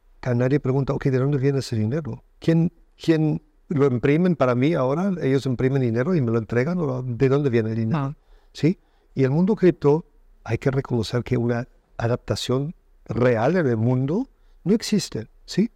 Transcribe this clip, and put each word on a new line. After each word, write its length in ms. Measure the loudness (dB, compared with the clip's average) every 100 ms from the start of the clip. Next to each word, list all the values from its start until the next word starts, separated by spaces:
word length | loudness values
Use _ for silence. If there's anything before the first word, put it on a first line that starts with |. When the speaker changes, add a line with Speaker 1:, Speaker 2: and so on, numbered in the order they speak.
| _ -10
Speaker 1:
a 140 | -4
nadie 260 | 0 0 0
pregunta, 320 | 0 -2 -2
"Ok, 140 | -2 0
¿de 120 | 0
dónde 200 | 0 0
viene 200 | 0 -2
ese 160 | -4
dinero? 480 | -2 -2 -4 -8 -12 _ _
¿Quién, 340 | 0 2 0 _ _ -6
quién 400 | 0 2 2 -2 _ _ -6
lo 180 | 0 2
imprimen 500 | 2 2 2 2 2
para 180 | 2
mí 200 | 2 0
ahora?". 360 | 0 0 0 -2 -2
Ellos 240 | 0 0 0
imprimen 340 | -2 0 0
dinero 340 | 0 0 0
y 60 | 0
me 120 | 0
lo 60 | -2
entregan, 400 | 0 -2 0 -2
¿o 240 | -4 -6
¿de 260 | -6 0 2
dónde 220 | 2 2
viene 200 | 0 0
el 60 | -2
dinero? 220 | -2 -2
Speaker 2:
Ah. 180 | -4 -8 _ -20 _
Speaker 1:
¿Sí? 260 | -2 -2 -2 _ _ _
Y 100 | -2
el 60 | 0
mundo 260 | 2 2 4
cripto, 480 | 2 4 2 2 -2 _ _ _
hay 140 | -6 -2
que 120 | 0
reconocer 540 | -2 -2 -4 -2 -4
que 140 | -2 -2
una 280 | 0 -2 -6 _ _ -6
adaptación 800 | -4 -2 -4 -4 -2 -2 -2 -10 _ _ -6
real 500 | 0 2 4 2 2
en 120 | 2
el 80 | 2
mundo 500 | 2 0 0 -2 -4 _ _ _
no 100 | -2
existe, 540 | 0 0 -2 -2 -10 -12 _ -6
¿sí? 240 | -2 -2